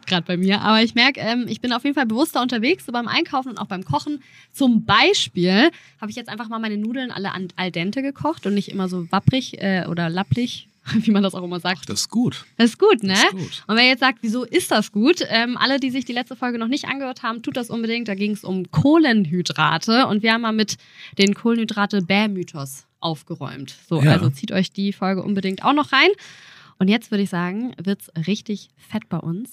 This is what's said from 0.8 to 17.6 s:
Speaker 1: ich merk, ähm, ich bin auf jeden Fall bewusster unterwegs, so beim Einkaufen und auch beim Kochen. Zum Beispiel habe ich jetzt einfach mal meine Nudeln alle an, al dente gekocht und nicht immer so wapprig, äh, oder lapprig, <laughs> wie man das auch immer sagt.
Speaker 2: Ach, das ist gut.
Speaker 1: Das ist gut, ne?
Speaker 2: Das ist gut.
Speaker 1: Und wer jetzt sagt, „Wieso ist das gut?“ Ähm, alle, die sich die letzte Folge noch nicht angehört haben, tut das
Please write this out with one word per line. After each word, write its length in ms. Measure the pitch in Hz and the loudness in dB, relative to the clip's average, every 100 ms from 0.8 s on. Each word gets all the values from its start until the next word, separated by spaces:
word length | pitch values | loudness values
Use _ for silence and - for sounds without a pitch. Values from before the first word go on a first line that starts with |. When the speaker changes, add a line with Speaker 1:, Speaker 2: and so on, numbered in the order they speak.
Speaker 1:
ich 100 | 226 | 4
merk, 220 | 233 254 269 | 4 2 2
ähm, 280 | 214 240 220 | -4 -2 -4
ich 140 | 220 | -4
bin 100 | 247 | -4
auf 120 | 240 277 | -2 -2
jeden 80 | 285 | 0
Fall 120 | 233 | 0
bewusster 340 | 220 320 269 | 0 0 0
unterwegs, 440 | 247 233 240 381 - | -2 0 0 0 -2
so 60 | |
beim 160 | 240 240 | -6 -2
Einkaufen 420 | 285 330 277 254 | -2 0 -2 -4
und 80 | 220 | -10
auch 80 | - | -6
beim 180 | 185 190 | -6 -2
Kochen. 360 | 294 302 294 _ - _ | -4 -2 -8 _ -20 _
Zum 320 | - 262 220 | 0 4 4
Beispiel 840 | - 208 311 403 - 180 175 196 320 - - - | 4 4 4 2 0 0 2 6 4 2 -20 -14
habe 80 | 214 | -12
ich 60 | 226 | -12
jetzt 100 | 233 | -12
einfach 220 | 240 226 | -12 -8
mal 100 | 226 | -6
meine 160 | 220 208 | -4 -4
Nudeln 360 | 220 247 254 | -4 -4 -6
alle 200 | - 196 | -6 -6
an, 160 | 185 180 - | -6 -8 -6
al 160 | 185 | -6
dente 300 | 170 180 269 | -4 -4 -2
gekocht 440 | 269 277 294 - 196 | -4 -4 -4 -2 -2
und 100 | 202 | -2
nicht 120 | - | -2
immer 200 | 196 185 | -4 -4
so 200 | 180 170 | -4 -2
wapprig, 500 | 190 - 262 254 - | 2 4 2 -4 -6
äh, 240 | 196 190 160 | -2 -2 -2
oder 220 | 170 170 | -4 -2
lapprig, 580 | 175 202 240 247 - - _ - | -4 -2 -2 -2 -6 -16 _ -4
<laughs> 80 | 220 | 0
wie 160 | 220 | 2
man 120 | 202 | 2
das 100 | 196 | 2
auch 100 | 190 | -2
immer 180 | 180 175 | -8 -6
sagt. 200 | 180 175 | -4 -4
Speaker 2:
Ach, 20 | - | -6
das 160 | 101 | -6
ist 80 | - | -4
gut. 360 | 226 226 - - - | -2 -2 -4 -10 2
Speaker 1:
Das 140 | 233 | 2
ist 80 | - | 4
gut, 240 | 415 254 | 4 4
ne? 100 | 196 | 4
Speaker 2:
Das 100 | 196 330 | 4 4
ist 60 | |
gut. 320 | 190 147 - - | 2 -8 -10 -2
Speaker 1:
Und 100 | 220 | 4
wer 80 | 254 | 4
jetzt 140 | 254 | 4
sagt, 160 | 262 262 | 2 0
„Wieso 220 | 226 247 | -4 -4
ist 260 | 247 359 370 | 0 -2 2
das 200 | 233 208 | 0 0
gut?“ 300 | 202 254 - - | 2 2 2 0
Ähm, 260 | 226 240 247 | 0 0 0
alle, 240 | 233 269 | 0 0
die 120 | 262 | 0
sich 120 | 262 | -4
die 100 | 247 | -4
letzte 220 | 240 247 262 | -6 -6 -6
Folge 220 | 247 240 | -4 -4
noch 100 | 226 | -2
nicht 180 | 294 - | -4 -4
angehört 340 | 277 262 254 | -6 -6 -8
haben, 180 | 233 226 | -8 -6
tut 140 | 285 | -6
das 140 | 262 | -6